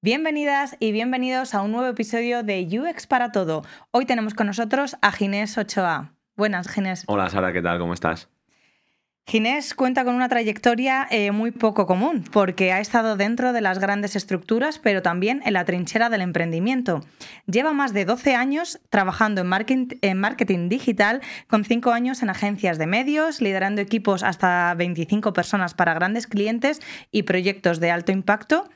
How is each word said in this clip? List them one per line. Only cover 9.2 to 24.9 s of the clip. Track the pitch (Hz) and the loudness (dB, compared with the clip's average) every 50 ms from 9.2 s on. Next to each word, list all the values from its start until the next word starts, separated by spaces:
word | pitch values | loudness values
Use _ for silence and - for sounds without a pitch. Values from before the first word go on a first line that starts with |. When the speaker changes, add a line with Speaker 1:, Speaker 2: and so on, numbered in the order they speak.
| _ | _
Speaker 1:
Ginés | - - 220 214 233 269 294 - - | -2 0 0 2 2 0 -2 -4 -6
cuenta | - - 262 254 254 269 254 | -2 0 0 2 2 2 0
con | 247 247 | 0 0
una | 247 254 247 | 0 0 0
trayectoria, | 247 240 233 214 208 214 - 240 233 226 254 269 262 262 269 - | 0 0 0 -2 -4 2 2 2 2 2 0 0 0 0 0 0
eh, | - 220 202 202 | 0 0 2 2
muy | 202 214 226 233 | 0 0 0 -2
poco | 240 254 226 220 214 214 196 | -2 0 0 2 2 2 2
común, | 170 185 185 220 311 349 240 160 - | 2 2 2 2 0 0 -2 -4 0
porque | - 208 196 185 180 - 190 185 | 2 2 2 2 0 0 2 2
ha | 185 190 | 2 0
estado | 208 202 - 240 220 220 214 | -2 0 0 2 2 2 0
dentro | 190 202 208 233 240 247 247 240 | 0 0 0 0 0 0 0 0
de | 233 | 2
las | 214 190 185 190 | 0 0 0 0
grandes | 190 196 202 202 202 202 202 | 0 0 0 -2 -2 -2 -4
estructuras, | 202 190 - 190 175 - - 220 233 254 311 302 311 | -4 -2 -2 -4 -4 0 0 0 2 2 0 -2 0
pero | - 226 202 190 | 0 0 0 2
también | 185 180 170 180 185 214 254 285 - | 2 0 0 2 0 0 0 0 -2
en | - 208 | 0 0
la | 185 175 | 0 0
trinchera | - 170 180 175 - - 220 233 233 | 0 -2 -2 -2 -2 0 0 2 2
del | 233 202 | 2 0
emprendimiento. | 185 180 160 - 170 170 165 165 185 233 269 254 247 226 175 147 147 - _ _ - - - - _ | -2 0 0 0 0 0 0 0 0 0 0 0 0 0 -2 -2 -4 -8 _ _ -20 -20 -20 -12 _
Lleva | - 180 226 269 311 | -2 0 2 2 2
más | 302 277 277 254 202 | 2 2 0 0 0
de | - 294 | -2 0
doce | 175 247 247 - 285 262 | 0 -2 2 2 2 2
años | 240 254 269 277 311 349 - - - _ _ | 2 2 0 0 -2 -4 -6 -8 -14 _ _
trabajando | - 208 196 185 185 - 220 214 208 190 | 2 2 2 2 2 0 0 0 2 0
en | 180 | 0
marketing, | 180 185 196 220 220 262 262 254 254 - - | 0 0 0 2 0 0 0 0 -4 -4 -2
en | - 196 190 190 | 0 0 0 0
marketing | 196 220 247 - 226 190 190 175 170 180 | 0 -2 0 -2 0 0 2 0 2 0
digital, | 208 269 - - 214 190 208 208 233 269 - - - - - _ | -2 0 0 -2 2 2 2 2 2 -2 -6 -10 -16 -16 -4 _
con | - 214 208 | 0 0 2
cinco | 214 233 233 247 247 | 2 0 2 2 2
años | 233 233 240 254 262 247 | 2 2 0 -2 -2 -2
en | - 202 | -2 -4
agencias | 185 - - 202 208 202 208 185 165 | -2 -2 -2 -2 -2 0 0 -2 0
de | 156 156 | 0 0
medios, | 160 190 226 262 277 294 302 311 330 294 - | 0 0 0 0 0 0 0 0 0 0 0
liderando | 240 202 190 190 185 196 208 208 | 0 0 2 0 0 0 0 -2
equipos | 202 202 226 226 202 202 196 180 | -2 0 -2 0 2 0 0 2
hasta | 190 196 180 - - 180 180 175 175 175 175 | 0 -2 0 2 2 2 4 4 2 2 0
veinticinco | 170 175 180 | 0 -2 -2